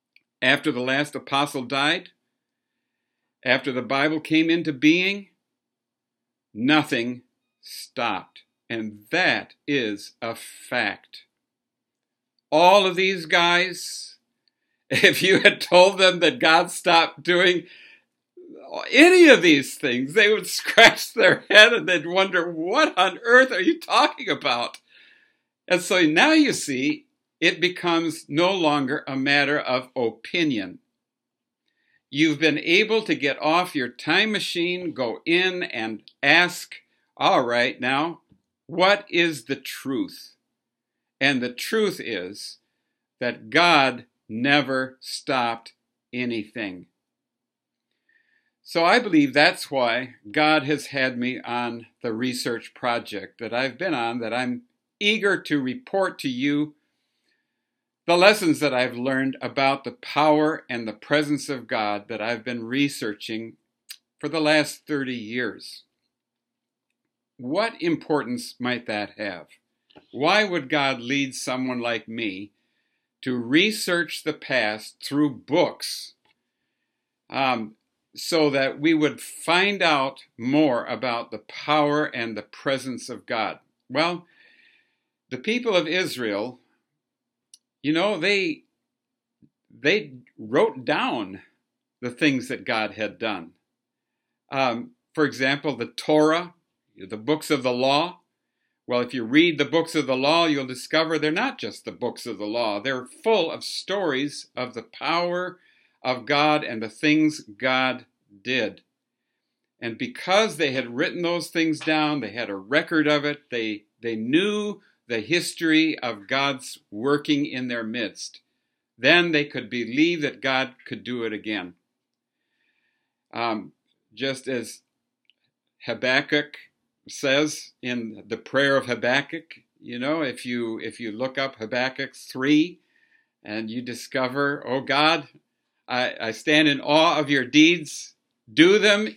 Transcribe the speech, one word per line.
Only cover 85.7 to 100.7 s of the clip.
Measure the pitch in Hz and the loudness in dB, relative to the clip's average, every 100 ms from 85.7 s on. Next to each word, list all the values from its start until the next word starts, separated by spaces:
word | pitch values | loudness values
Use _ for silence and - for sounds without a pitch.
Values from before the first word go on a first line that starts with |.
| 180 | 0
of | 160 | 0
Israel, | 185 170 123 113 101 117 120 _ _ _ _ _ _ _ _ _ - _ _ | -2 -4 -4 -4 -4 -6 -10 _ _ _ _ _ _ _ _ _ -20 _ _
you | 139 | -2
know, | 160 202 214 | 0 0 0
they, | 190 202 175 147 _ _ _ _ _ _ _ _ _ _ _ | 0 0 -2 -6 _ _ _ _ _ _ _ _ _ _ _
they | - 143 185 147 127 _ - | -4 -2 -2 -4 -18 _ -16
wrote | 110 135 151 131 | -2 0 0 -2
down | 120 156 247 135 95 95 - _ _ _ _ - | -4 -4 -2 -4 -8 -12 -18 _ _ _ _ -12
the | 123 | -10
things | - 156 131 120 | 0 0 0 -2
that | 113 | -8
God | - 113 107 | -4 -4 -4
had | 98 104 87 | -4 -8 -6
done. | 113 95 82 _ _ _ _ _ _ _ _ _ - | -6 -6 -10 _ _ _ _ _ _ _ _ _ -8
Um, | 139 131 117 120 _ _ | -2 -2 -2 -10 _ _
for | - | -2
example, | 143 113 131 139 156 117 | -2 0 -2 -2 -4 -6
the | 113 | -8
Torah, | - - 151 151 165 180 _ _ _ _ - | -8 2 4 4 2 -4 _ _ _ _ -20
the | 95 107 | -14 -8
books | 113 151 - | -4 -2 -2
of | 143 | -2
the | 127 | -2
law. | 123 131 143 175 - _ _ _ _ _ _ - | 0 2 0 -2 -8 _ _ _ _ _ _ -4
Well, | 123 | -4
if | 120 | -2
you | 131 | -6
read | 113 143 175 147 | 2 4 4 2
the | |
books | 143 165 156 | 0 0 0
of | 160 135 | -2 -2
the | 131 | 0
law, | 139 165 165 | 2 2 2
you'll | 143 | 0
discover | 131 | -4